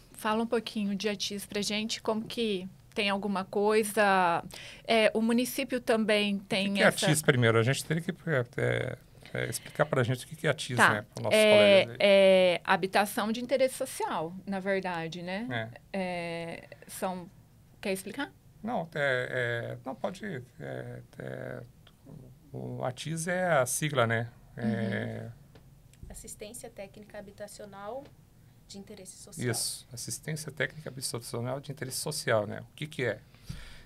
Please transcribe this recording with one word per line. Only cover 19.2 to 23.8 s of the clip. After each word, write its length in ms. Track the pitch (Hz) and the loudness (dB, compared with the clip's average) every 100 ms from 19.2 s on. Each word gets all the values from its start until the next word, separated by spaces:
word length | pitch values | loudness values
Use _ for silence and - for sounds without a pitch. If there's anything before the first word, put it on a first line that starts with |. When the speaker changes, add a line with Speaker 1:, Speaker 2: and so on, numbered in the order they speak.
| - 131 120 117 120 | -2 -2 -2 -4 -6
Speaker 2:
é... 40 | 120 | -10
não, 100 | 127 | -10
pode, 480 | - - 185 208 135 - - | -8 -8 -8 -10 -10 -12 -14
é, 440 | 139 - 123 120 120 - | -10 -10 -10 -14 -16 -12
é, 440 | 65 64 - - 123 - - - - - 127 127 - | -10 -10 -10 -12 -14 -20 -20 -20 -20 -20 -20 -20 -16
o 300 | 127 127 123 | -12 -10 -6
atis 440 | 131 123 147 165 170 | -6 -6 -6 -6 -2
é 180 | 180 180 | 0 4
a 140 | 147 123 | 4 4
sigla, 400 | - | 0